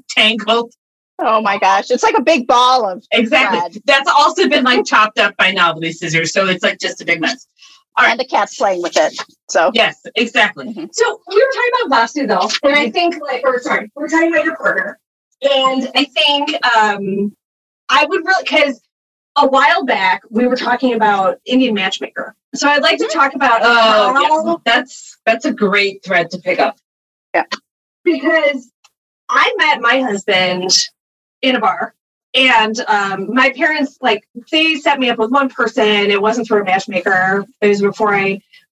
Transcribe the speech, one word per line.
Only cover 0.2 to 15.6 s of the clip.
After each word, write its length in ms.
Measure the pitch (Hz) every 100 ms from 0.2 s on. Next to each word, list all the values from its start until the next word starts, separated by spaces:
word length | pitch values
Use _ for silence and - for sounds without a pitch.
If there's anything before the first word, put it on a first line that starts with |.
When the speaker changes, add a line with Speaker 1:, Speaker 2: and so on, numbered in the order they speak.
| 214 220 214 233 233 _ _ _ _ -
Speaker 2:
Oh 200 | 262 226
my 160 | 214 202
gosh. 320 | 190 196 -
It's 100 | -
like 160 | 466 320
a 40 |
big 260 | 262 320 240
ball 400 | 247 247 254 208
of 160 | 180 -
Speaker 1:
Exactly. 480 | 226 233 294 262 226
Speaker 2:
thread. 220 | 175 170
Speaker 1:
That's 260 | - 277 349
also 380 | 285 320 359 262
been, 160 | 294
like, 200 | 254 247
chopped 360 | - 233 214 233
up 160 | 208 -
by 160 | 190
Novelty 400 | 190 170 160 165
scissors. 400 | 160 165 160 165
So 160 | 196 190
it's, 160 | 180
like, 160 | 202 190
just 200 | 185 -
a 40 |
big 160 | 156 170
mess. 260 | - 254 - _ - - _ -
All 80 |
right. 60 | 226
Speaker 2:
And 80 | 233
the 60 |
cat's 320 | 254 330 202 -
playing 260 | 208 180
with 140 | 170 180
it. 200 | 151 - - _ -
So 220 | 185 165
Speaker 1:
Yes, 280 | 226 214 - - 220
exactly. 500 | 233 247 208 - 220
Speaker 2:
Mm-hmm. 200 | 214 -
Speaker 3:
So 300 | - 453 415 -
we 60 | 403
were 160 | 539
talking 340 | 480 494 494 370
about 220 | 285 320
Vasu 180 | 294 226
though, 420 | 226 233 - 277
and 80 | 294
I 140 | 233
think, 300 | 349 349 302
like, 200 | 285 254
or 160 | 262 247
sorry, 280 | - - 214
we 80 | 285
were 60 | 302
talking 220 | 330 330
about 120 | 311
your 120 | 302 -
partner, 420 | - - - - _ _ _ _
and 460 | 277 269